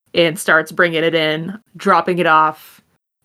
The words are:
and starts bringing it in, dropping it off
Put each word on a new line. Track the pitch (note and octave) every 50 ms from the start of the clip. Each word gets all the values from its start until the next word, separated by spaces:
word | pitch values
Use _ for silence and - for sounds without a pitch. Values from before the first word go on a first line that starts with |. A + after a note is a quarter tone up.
| _ _ -
and | E3+ E3+ E3 D#3 -
starts | - - E3 D#3+ D#3 -
bringing | E3+ D#3 F3+ E3+ E3 D#3 D#3+
it | E3 D#3+
in, | E3 D#3 D#3 D#3 D#3+ E3 F#3 G3 - _ _ -
dropping | E3 - G3 F#3 E3+ E3+ F#3 F3+
it | E3+ E3+
off | E3 D#3+ D#3 D#3 D#3 - - - - - _ _ _ _ _ _ _ _ _